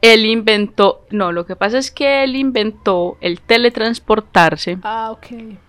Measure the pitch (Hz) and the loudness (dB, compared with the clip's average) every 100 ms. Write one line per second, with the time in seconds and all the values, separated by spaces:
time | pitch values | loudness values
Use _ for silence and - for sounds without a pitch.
0 | 226 226 220 226 220 208 208 - 196 - | 6 4 2 0 0 0 -2 2 2 2
1 | _ 208 185 170 175 185 202 247 262 - | _ -4 -2 -4 -6 -4 -2 -2 -4 -4
2 | 277 277 269 262 269 247 214 214 - 180 | 0 0 0 -2 -2 -2 -4 -2 -2 0
3 | 175 - 180 175 - 233 240 233 220 233 | -2 -4 -8 -8 0 2 2 0 -4 -4
4 | - 220 214 190 165 151 - 180 214 226 | 0 0 2 4 4 2 -8 -8 -8 -8
5 | 220 226 - 240 220 196 | -8 -12 -18 -18 -18 -20